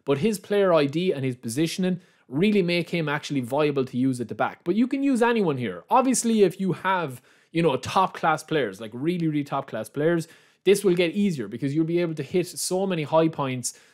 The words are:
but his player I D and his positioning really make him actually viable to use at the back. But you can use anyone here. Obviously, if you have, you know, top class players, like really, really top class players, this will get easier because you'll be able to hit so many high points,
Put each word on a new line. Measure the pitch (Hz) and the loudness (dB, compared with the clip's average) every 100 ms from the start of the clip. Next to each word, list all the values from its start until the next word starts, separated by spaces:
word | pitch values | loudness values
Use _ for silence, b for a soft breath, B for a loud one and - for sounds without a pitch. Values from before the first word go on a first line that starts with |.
but | - 139 | -4 0
his | 196 208 | 0 -2
player | - 202 196 | -2 2 4
I | 165 143 | 4 2
D | 156 185 | 0 -2
and | 139 | -2
his | 131 120 | -2 -4
positioning | 120 117 165 - 185 180 b b b | -6 -2 -2 0 -2 -2 b b b
really | 127 208 208 | 0 2 2
make | 175 175 165 | 2 0 -2
him | 175 151 | -2 -2
actually | 147 - 139 | -4 -2 -4
viable | 120 135 151 139 127 | -2 0 0 0 -2
to | 123 | 0
use | 131 123 | -2 -2
at | 113 | -6
the | |
back. | 107 120 - | -4 -4 -4
But | - | -2
you | 202 247 | 0 0
can | 277 | 0
use | 277 247 | 0 2
anyone | 233 233 180 135 | 2 2 0 0
here. | 117 87 - | -4 -6 0
Obviously, | 233 269 247 233 226 | 2 4 2 2 4
if | 190 - | 4 2
you | 190 | -4
have, | - 185 190 156 123 b b b | -2 -2 -2 -2 -8 b b b
you | 160 | 0
know, | 165 127 | 2 2
top | - 202 185 | 0 2 0
class | - 170 156 | 0 0 0
players, | - 160 113 95 | 0 -2 -2 -4
like | 110 | -12
really, | 120 156 180 160 | -6 -2 -2 0
really | 147 | -2
top | 139 139 139 | -2 -6 -6
class | 110 110 | -8 -8
players, | - 151 170 160 b b b | -2 0 0 -2 b b b
this | 180 196 | 2 4
will | 196 | 4
get | 175 175 | 2 2
easier | 202 202 151 104 | 2 0 0 -6
because | 120 143 | -6 -4
you'll | 147 | -2
be | 165 170 | 0 0
able | 170 | -2
to | 156 | -4
hit | 135 185 170 | -4 -2 -2
so | 147 - 185 196 | -6 -4 -2 -2
many | 175 | -2
high | 139 160 160 | 0 2 2
points, | 156 139 127 120 - b | 0 -6 -4 -8 -10 b